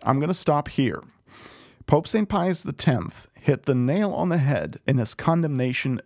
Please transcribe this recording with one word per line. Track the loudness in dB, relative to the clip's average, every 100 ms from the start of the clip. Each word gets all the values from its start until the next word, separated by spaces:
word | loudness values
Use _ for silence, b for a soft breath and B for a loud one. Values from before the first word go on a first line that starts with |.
I'm | 0 0
gonna | 0
stop | 0 0 0 0
here. | 0 0 -2 -10 _ _ B B B B B 2
Pope | 2 2
Saint | -2 0
Pius | 0 0 -2
the | -4
tenth | 0 2 2 -2 -12 -18
hit | -4 0 0
the | 0
nail | 0 2 0 0
on | -2 0
the | 2
head | 2 0 -4 -4 0
in | 0
his | 0
condemnation | -2 0 0 0 0 -2 -2 -2 -2